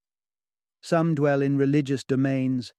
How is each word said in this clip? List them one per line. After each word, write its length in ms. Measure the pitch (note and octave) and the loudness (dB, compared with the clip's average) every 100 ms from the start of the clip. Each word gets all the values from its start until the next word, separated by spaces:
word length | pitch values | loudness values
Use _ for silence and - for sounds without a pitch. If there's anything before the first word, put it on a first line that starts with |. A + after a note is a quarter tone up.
| _ _ _ _ _ _ _ _ - | _ _ _ _ _ _ _ _ -2
Some 300 | E3+ E3 D3+ | 0 2 2
dwell 260 | C#3+ C#3 | 2 2
in 160 | C#3 C#3 | 0 0
religious 460 | C3+ D3 C3+ C3+ | 2 0 0 -4
domains, 720 | - C3 C3+ C3+ C3 B2+ A2+ | -2 -2 0 0 -2 -4 -6